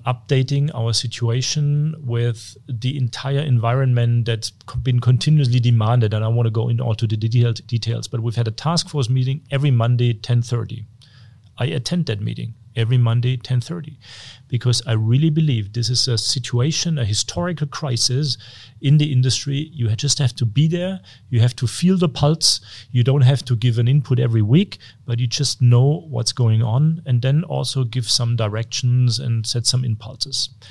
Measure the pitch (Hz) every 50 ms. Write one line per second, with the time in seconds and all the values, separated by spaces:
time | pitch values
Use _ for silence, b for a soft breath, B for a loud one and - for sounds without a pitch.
0 | - 123 120 120 - - 143 131 131 131 143 143 143 143 - 120 113 117 113 -
1 | - 117 - - 120 117 113 131 127 - - 151 147 143 147 147 147 156 160 160
2 | 151 120 117 117 120 120 113 - - - - - - - 123 110 117 127 127 123
3 | 127 117 - - - 135 139 139 156 151 127 117 113 117 120 135 135 127 123 120
4 | 117 120 117 120 113 113 113 107 - - - _ - - - 127 117 131 123 120
5 | - 123 127 120 - 151 156 151 139 120 120 123 117 120 117 113 107 110 120 123
6 | 113 104 107 107 110 110 117 120 117 113 107 117 113 123 120 113 127 120 107 -
7 | 120 104 110 110 107 113 117 123 120 120 113 - - - 120 113 - 117 113 113
8 | 110 - - 117 113 120 107 117 117 110 107 - - 156 170 170 - - - 147
9 | 131 110 131 131 127 131 135 151 - - - 135 139 147 127 117 113 117 123 117
10 | 123 120 117 104 - - 120 120 117 - 123 117 107 - - 107 107 - - _
11 | B B B B B B B B B B _ - 117 120 - 139 120 - 175 180
12 | 160 - 110 101 101 113 113 113 117 113 110 - - - - 113 113 110 127 127
13 | 120 113 117 120 120 127 131 127 - - 131 123 117 - 165 175 147 - - -
14 | B B B B B B B B B - - 117 - 123 117 - - - 113 110
15 | 110 110 120 135 156 160 151 165 160 151 127 110 104 98 107 120 117 120 127 117
16 | - - 120 110 - - - 131 120 - - 120 120 156 156 - - 170 165 139
17 | 117 101 107 - - - - 175 175 180 175 - 151 143 - - - 139 123 113
18 | - - 123 135 156 143 127 B B B B B B B B B - 139 127 127
19 | 147 143 135 127 127 131 - - - 143 139 139 156 - - 151 120 107 110 -
20 | - 139 - - 143 123 - - 127 113 104 143 151 160 160 175 175 185 190 180
21 | B B B B B - 123 117 117 123 - - 131 113 - - - 180 190 185
22 | 180 165 120 - 147 147 160 160 - - - - B B B B B B - 123
23 | 120 131 131 147 131 123 143 123 - - 123 107 110 123 113 117 117 120 135 151
24 | 127 - 131 123 127 120 113 113 104 104 123 170 202 196 - B B B B B
25 | - - 117 120 127 120 - - 143 - - - 127 120 120 120 131 139 151 170
26 | 170 160 135 120 107 - - - 123 113 110 110 113 110 110 131 151 160 165 170
27 | - - 123 120 120 135 139 151 175 - 135 135 139 - - 135 131 117 110 127
28 | 117 - - - 123 117 120 113 110 104 101 110 113 113 - - - 123 123 127
29 | 127 123 110 117 135 127 113 113 107 - - 123 117 - - 127 127 123 110 107
30 | - - 101 - - - 135 - - - - - B B